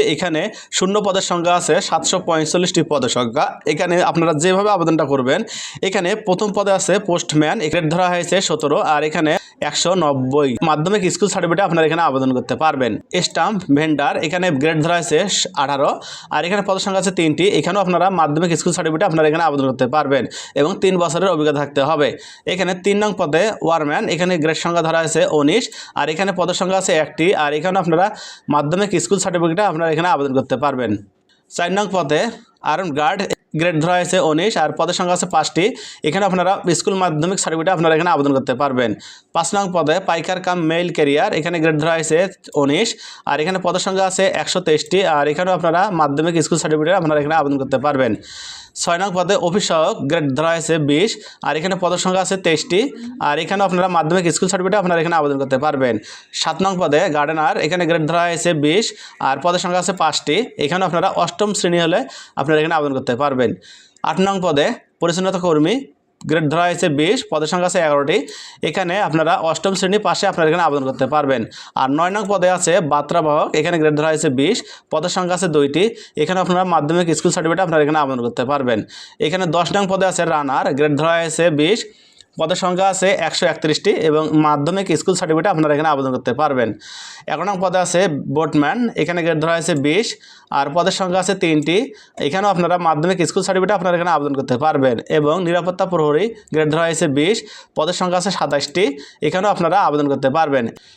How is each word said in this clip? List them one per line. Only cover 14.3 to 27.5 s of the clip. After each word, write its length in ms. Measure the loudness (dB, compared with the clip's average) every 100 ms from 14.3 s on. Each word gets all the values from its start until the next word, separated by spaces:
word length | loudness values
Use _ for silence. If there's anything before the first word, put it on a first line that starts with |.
| 0 0 2
গ্রেড 160 | 0 2
ধরা 120 | 0 0
হয়েছে 200 | 2 0 2 -2 -4 -2
আঠারো, 280 | -2 0 0 -2 -8 -16 -6 -4
আর 60 | 0
এখানে 140 | -2 0
পদের 160 | -2 -2
সংখ্যা 160 | -2
আছে 100 | 0 2
তিনটি। 260 | 2 2 2 2
এখানেও 220 | 0 0 2
আপনারা 200 | 2 2 2
মাধ্যমিক 300 | 0 0 0 0
স্কুল 140 | 0 0
সার্টিফিকেটে 280 | -2 0 2
আপনারা 160 | 4 2
এখানে 140 | 2 0
আবেদন 160 | 0 0
করতে 160 | 0 0 0
পারবেন 280 | 2 0 -2 -8 -6 0
এবং 120 | 0 0
তিন 100 | 0 2
বছরের 280 | 0 0 0
অভিজ্ঞতা 260 | 2 0 0
থাকতে 200 | -2 0 0
হবে। 180 | 2 0 -2 -12 -10 -6
এখানে 200 | -2 -2 -2 0
তিন 120 | 0
নং 80 | 0 0
পদে 240 | 0 2 0 0 0
ওয়ারম্যান, 380 | 0 0 -2 -2
এখানে 200 | -2 0 0
গ্রেড 160 | 0 -2
সংখ্যা 200 | -2 0 0
ধরা 120 | 0 0
আছে 140 | 0 2 2
উনিশ, 240 | 2 2 -2 -10 -10 -4
আর 80 | -4
এখানে 180 | -2 -2 -2
পদের 180 | -2 -2
সংখ্যা 200 | -2 0
আছে 120 | 0 0
একটি, 240 | 0 0 0 2
আর 80 | 0